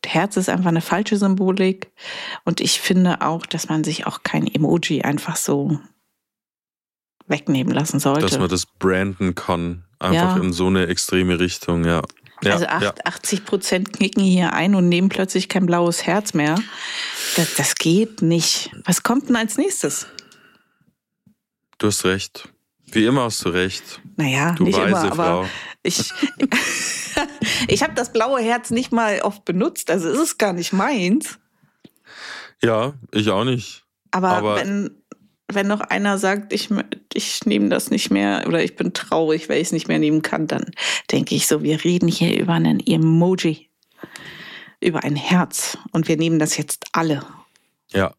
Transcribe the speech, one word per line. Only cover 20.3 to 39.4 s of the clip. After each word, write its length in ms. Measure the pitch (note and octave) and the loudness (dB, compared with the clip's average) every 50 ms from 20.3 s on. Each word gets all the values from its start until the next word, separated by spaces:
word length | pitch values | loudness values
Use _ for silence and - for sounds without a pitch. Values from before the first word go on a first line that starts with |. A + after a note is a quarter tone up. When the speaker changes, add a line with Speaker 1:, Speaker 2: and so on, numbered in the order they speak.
| - - _ _ _ _ _ _ _ _ _ _ _ _ _ _ _ _ _ _ _ _ _ _ _ _ _ _ _ _ | -20 -20 _ _ _ _ _ _ _ _ _ _ _ _ _ _ _ _ _ _ _ _ _ _ _ _ _ _ _ _
Speaker 2:
Du 100 | - G#2 | -2 0
hast 160 | G2+ - - | 0 0 0
recht. 460 | F#2 F#2 G2 - - _ - - - _ _ _ _ _ _ _ - | 0 0 0 -2 -8 _ -18 -20 -20 _ _ _ _ _ _ _ -4
Wie 140 | - - G#2+ | 2 2 4
immer 180 | A#2 C3 C#3+ B2 | 4 4 4 2
hast 220 | A#2 G#2 - - | 0 -2 -2 -4
du 40 | F#2 | 0
recht. 520 | E2+ F2+ F2+ F#2+ F#2 - - - - - - - - - | 0 2 0 0 -2 -6 -12 -14 -20 -18 -18 -14 -6 -2
Speaker 1:
Naja, 340 | D#3 - - - - E3+ F3 D#3+ | -2 0 2 2 2 0 2 2
Speaker 2:
Du 80 | F3+ | 2
Speaker 1:
nicht 120 | F3 F#3 G#3 | 2 4 2
Speaker 2:
weise 300 | - - G3 F3+ D#3 - | 2 2 2 2 2 0
Speaker 1:
immer, 40 | - | 0
aber 20 | D#3+ E3+ E3 E3+ F3+ F#3 | 0 0 2 2 0 -2
Speaker 2:
Frau. 0 | - - - - - - _ _ | -4 -6 -10 -14 -14 -18 _ _
Speaker 1:
ich, 280 | F#3 F3+ - - - C6+ - - - - - - - - - - - - - - - | -4 -2 -2 -4 -4 -4 -4 -4 -4 -2 -2 -2 0 0 0 -2 -2 -4 -4 -4 -6
<laughs> 800 | - - - - - - C#4+ C#4+ - - - A3 - - B3+ - | -6 -8 -8 -4 -4 -4 -4 -4 -6 -6 -4 -2 -2 -2 0 0
ich 120 | - - | 2 2
hab 140 | - - G#3+ | 2 0 0
das 160 | - A#3+ - | -4 -4 0
blaue 300 | - A#3 A3 B3 C#4 B3+ | 0 0 2 2 2 0
Herz 300 | A3+ A3+ A#3+ A#3+ A#3 - | 2 0 0 0 -2 -2
nicht 200 | A#3 A#3 B3+ - | -2 -2 0 0
mal 300 | - A#3 A#3 G#3+ G#3 - | 0 2 2 2 0 0
oft 240 | - G3+ G3+ - _ | 0 -2 -4 -4 _
benutzt, 440 | - F3 F3+ A3+ E4+ - - - - | -4 0 0 0 0 -2 -4 -2 0
also 200 | E3 G3 E3 E3 | 0 0 2 0
ist 100 | - C4 | 0 0
es 180 | E4 D#4+ - _ | 0 0 0 _
gar 140 | A3+ G3+ F#3 | 0 0 0
nicht 200 | F3 E3+ - - | -2 -4 -2 0
meins. 680 | F#3+ G3 B3+ D4 A3+ F3+ F3 G#3 D4+ - - - - _ _ _ _ _ _ _ _ _ - _ _ _ - - - - - - - - - _ _ | 0 0 2 0 0 2 2 2 2 0 -2 -12 -16 _ _ _ _ _ _ _ _ _ -20 _ _ _ -20 -20 -18 -16 -16 -16 -16 -16 -20 _ _
Speaker 2:
Ja, 320 | - A#2 A2+ A2 A#2 C3+ D3 C3+ A2+ - | 0 2 2 2 0 -2 -4 -10 -18 -4
ich 180 | - G#2+ G#2+ G#2+ | -2 0 2 2
auch 160 | F#2+ G2 A2+ | 2 2 2
nicht. 380 | C3 B2+ A#2+ G2 - - - _ _ _ _ _ _ | 0 0 -2 -4 -10 -16 -18 _ _ _ _ _ _
Speaker 1:
Aber 180 | - F#3 F#3 F#3 | -4 0 2 2
Speaker 2:
Aber 260 | F3+ F3+ - - - G3 | 2 2 2 0 0 0
Speaker 1:
wenn, 340 | - - - G3+ G3+ - - _ _ _ - _ _ _ _ _ _ - | 0 -2 -2 -2 -4 -4 -8 _ _ _ -20 _ _ _ _ _ _ -6
wenn 160 | G3 G3+ G3 G3+ | -4 -2 0 0
noch 140 | G#3 G#3+ | 0 -2
einer 360 | - - - G3 G3+ G#3 G3 F#3+ | -2 -4 -2 -2 0 0 0 0
sagt, 340 | G3+ F#3+ G3 G#3 G#3 - - | 0 0 0 -2 -4 -4 -4
ich, 160 | A3 - - | -4 -2 -2
mö-, 140 | G#3 G3 - - - - _ _ - | -2 -2 -2 -6 -10 -16 _ _ -6
ich 320 | - - - - - - | -6 -4 -4 -6 -2 0
nehme 240 | A3 - G#2 G2+ G2+ | 0 2 2 2 2
das 200 | - - - - | 0 0 0 -2
nicht 220 | - G#3 - - | -2 -2 0 0
mehr 320 | - G2 G2+ G2+ G2+ - - - | 0 2 2 2 0 -2 -2 -2
oder 160 | D#3+ E3 - | 0 0 0
ich 120 | F3+ - | -2 -4
bin 180 | - F3 F3+ F3+ | -4 -4 -4 -4
traurig, 560 | - - - - D#3+ E3 D#3 D#3 E3 | -6 -6 -2 0 0 2 2 0 -2